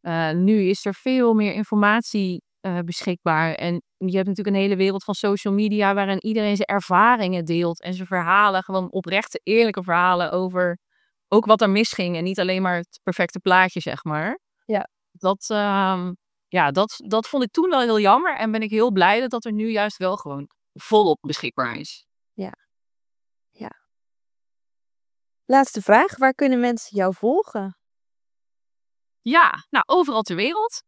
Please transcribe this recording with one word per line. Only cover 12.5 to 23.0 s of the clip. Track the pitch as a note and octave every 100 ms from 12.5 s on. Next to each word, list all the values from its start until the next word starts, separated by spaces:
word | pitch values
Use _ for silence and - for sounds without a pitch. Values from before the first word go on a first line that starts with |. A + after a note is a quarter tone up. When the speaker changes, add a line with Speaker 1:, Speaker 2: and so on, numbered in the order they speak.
| F#3
Speaker 1:
maar | F#3
het | F3 F3 -
perfecte | - F3+ F3 F#3
plaatje, | F#3+ F3+ F#3 F3+
zeg | D3 B2+
maar. | D#3+ D3+ F3+ D#4+ _ _
Speaker 2:
Ja. | - G#3 - _ _
Speaker 1:
Dat, | _ F#3 G3 -
ehm, | G#3+ G#3 G3 F#3+ F#3 F3+ F3+ _ _ _
ja, | F3+ D3
dat, | D3 G#3+ -
dat | G#3 A3 A3+
vond | C#4
ik | A#3+
toen | - F4+
wel | D4
heel | A#3+ G#3+
jammer | G3 A#3+ F4 C#4
en | A3
ben | A3
ik | G#3+
heel | G#3+ A#3+
blij | F#3+ F3+ G#3+
dat | B3+
dat | A#3+
er | A3+
nu | G#3+ A3
juist | G#3+ G#3 -
wel | F#3
gewoon | G3 D3 C#3 C#3+ _ _
volop | - - G#3+ G3 D3+
beschikbaar | D#3 D3+ B2 - B2
is. | B2 D#3 - _ _ _
Speaker 2:
Ja. | - F#3+ - _ _ _ _